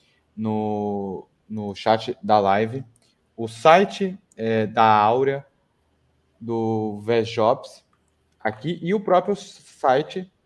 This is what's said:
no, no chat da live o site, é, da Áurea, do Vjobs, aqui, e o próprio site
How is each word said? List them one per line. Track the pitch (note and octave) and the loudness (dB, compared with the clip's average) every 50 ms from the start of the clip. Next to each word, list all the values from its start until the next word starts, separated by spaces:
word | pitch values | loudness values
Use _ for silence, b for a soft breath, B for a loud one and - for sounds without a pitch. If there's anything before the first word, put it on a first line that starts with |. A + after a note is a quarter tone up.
| _ _ _ _ _ _ _ | _ _ _ _ _ _ _
no, | G#2+ A2 A2 G#2+ G#2+ G#2+ G#2+ G#2+ G#2 G#2 G#2 G2+ G2+ G2 G2 F#2 D#2 - _ _ _ _ - | -8 -6 -4 -4 -4 -4 -4 -4 -4 -4 -4 -4 -6 -6 -8 -10 -12 -14 _ _ _ _ -14
no | G#2+ G#2+ G#2 G2+ G2 | -12 -10 -10 -10 -10
chat | - - A2+ A2 A2 - - - - - | -4 0 2 2 2 0 -4 -10 -6 0
da | G2+ G#2+ G#2+ | 2 2 4
live | G2+ G2 G2 G#2 A2+ A2 B2 C#3 C3+ - _ _ _ _ _ _ _ _ _ | 4 4 2 2 0 -2 -4 -8 -12 -14 _ _ _ _ _ _ _ _ _
o | - A#2 A2 | -12 -12 -12
site, | - - - D#3+ E3 F#3 G3+ G3+ - - G3+ F#3 F#3 - _ _ _ | -8 2 6 6 6 6 6 2 -2 -6 -6 -6 -6 -10 _ _ _
é, | - A2+ A2+ A2+ A2 G#2+ | -8 -4 -2 0 0 0
da | G2 A2 A#2 A2+ | 0 2 4 6
Áurea, | A2 G#2+ G#2+ G#2 G#2+ A#2 C3 C3+ C3+ C#3 C#3 C#3 _ _ _ _ _ _ _ _ _ _ _ _ _ _ _ _ _ _ _ | 6 6 6 4 4 2 2 0 0 -2 -4 -8 _ _ _ _ _ _ _ _ _ _ _ _ _ _ _ _ _ _ _
do | A#2 A2+ A#2 A2+ A2+ A2 A2 A2 G#2+ G#2+ G#2 G#2 | -8 -6 -4 -2 -2 -2 -2 -2 -4 -6 -8 -6
Vjobs, | G#2 A2 A#2 A#2 A2 A2 A2+ A#2 G#2+ A2 C3 - - - - - _ _ _ _ _ _ _ _ _ _ _ _ | -2 0 0 0 0 0 0 0 2 2 2 0 -4 -12 -20 -20 _ _ _ _ _ _ _ _ _ _ _ _
aqui, | - G#2+ G#2+ - - D#3 F3 E3 D#3 | -6 -6 -6 -6 -6 -8 -6 -6 -4
e | E3+ G3+ | -4 -4
o | A3 | -2
próprio | G3+ - F#3 F3+ F#3 G3+ G3+ | 0 2 2 2 2 0 -4
site | - - - - - _ - - _ - C#3 B2+ C#3 D#3 - - F#3+ F#3 - _ _ _ | -6 -8 -14 -20 -20 _ -20 -10 _ 0 2 2 2 0 -2 -8 -10 -12 -12 _ _ _